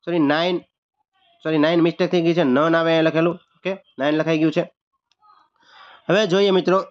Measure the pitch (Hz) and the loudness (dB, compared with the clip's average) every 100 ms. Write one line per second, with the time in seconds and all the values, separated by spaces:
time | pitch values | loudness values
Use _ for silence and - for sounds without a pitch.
0 | - 170 143 151 175 180 - _ _ _ | -4 -2 0 0 -2 -4 -8 _ _ _
1 | _ _ _ _ 156 156 151 170 165 165 | _ _ _ _ -4 0 0 2 0 0
2 | 180 180 165 165 147 127 160 165 165 165 | -2 0 0 0 2 2 2 0 0 0
3 | 160 156 170 175 _ _ 180 190 _ - | 0 0 -2 -4 _ _ -10 -10 _ -6
4 | 139 156 156 160 160 165 - _ _ _ | -2 -2 -2 0 0 -2 -6 _ _ _
5 | _ _ 1077 - _ _ _ - - - | _ _ _ -20 _ _ _ -20 -20 -20
6 | - 185 214 185 202 190 170 190 185 | -2 -2 0 0 2 2 2 0 -2